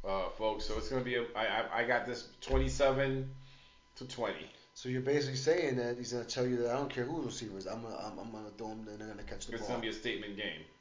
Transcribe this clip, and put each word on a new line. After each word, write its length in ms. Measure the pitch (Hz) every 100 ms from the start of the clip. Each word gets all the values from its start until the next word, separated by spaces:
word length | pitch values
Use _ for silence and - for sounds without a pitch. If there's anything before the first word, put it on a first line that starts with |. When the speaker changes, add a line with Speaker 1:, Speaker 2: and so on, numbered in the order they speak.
| 98
Speaker 1:
Uh, 220 | 98 90
folks. 340 | - 110 107
So 120 | - 110
it's 100 | 123
gonna 140 | 131
be 120 | 120 120
a, 80 | 120
I, 120 | 107 110
I, 360 | 107 - 113
I 20 |
got 220 | 120 120 117
this 220 | 117 - -
twenty-seven 880 | - 135 131 - 139 131 139 135 135 - - - - - _ -
to 120 | -
twenty. 380 | - 110 98 80 - -
Speaker 2:
So 140 | - 127
you're 100 | 127
basically 360 | 131 147 135 131
saying 400 | 156 175 151 123
that 200 | 120 123
he's 160 | 117
gonna 120 | 120
tell 220 | 117 131 123
you 120 | 123
that, 120 | 120
"I 40 |
don't 160 | 127 143
care 140 | 127
who 160 | 123 165
the 60 | 123
receiver 300 | - 110 95
is, 80 | 95
I'm 160 | 110
gonna, 140 | 113 101
I'm, 220 | 107 98
I'm 120 | 110
gonna 200 | 110 107 104
throw 100 | 110
him 180 | 110 107
and 120 | 104
they're 80 | 107
gonna 140 | 104
catch 240 | 104 104 -
the 60 |
Speaker 1:
It's 80 | 110
Speaker 2:
ball." 80 | 107
Speaker 1:
gonna 120 | 120
be 60 | 113
a 40 |
statement 440 | 104 123 98 104 98
game. 240 | 101 78 80 -